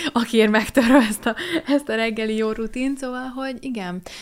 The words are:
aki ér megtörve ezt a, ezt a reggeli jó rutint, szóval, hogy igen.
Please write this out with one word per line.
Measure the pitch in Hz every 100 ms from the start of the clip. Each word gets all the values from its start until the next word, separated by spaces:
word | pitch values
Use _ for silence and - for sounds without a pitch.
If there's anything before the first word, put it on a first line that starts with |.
| 311
aki | 240 233 226
ér | 214
megtörve | 214 208 - 233 277
ezt | 220 214 -
a, | 226 349 339 -
ezt | 285 285
a | 220
reggeli | 226 220 220 220
jó | 220
rutint, | 220 220 254 262 269
szóval, | 262 247 262
hogy | 254 269 247
igen. | 269 233 180 180 175 -